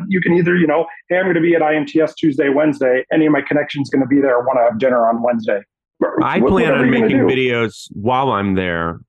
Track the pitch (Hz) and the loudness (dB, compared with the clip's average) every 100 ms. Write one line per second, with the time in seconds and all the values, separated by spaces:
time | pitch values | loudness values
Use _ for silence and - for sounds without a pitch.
0 | 175 190 170 170 170 180 160 151 160 - | -2 -2 0 0 2 2 2 0 -2 -8
1 | _ 180 190 170 165 170 156 156 143 156 | _ -2 0 0 2 2 2 0 -2 0
2 | 151 - 160 135 143 135 151 139 131 127 | 0 0 -2 0 0 2 0 0 0 0
3 | - - 156 143 - 147 143 147 135 143 | 0 0 2 0 0 -2 -2 -6 -2 -2
4 | 131 143 135 123 123 131 117 110 131 123 | 2 2 2 0 0 2 2 2 0 2
5 | 113 117 120 117 110 104 - _ _ _ | 2 0 0 -2 -2 -4 -6 _ _ _
6 | - - - 143 - 190 - - 254 - | -4 -2 -2 0 2 2 2 0 2 2
7 | 220 - - 131 127 120 113 - - 87 | 2 2 2 0 0 0 -2 -6 -18 -8
8 | 104 127 135 104 98 95 92 85 82 82 | -2 0 0 0 0 -2 -2 -2 -4 -6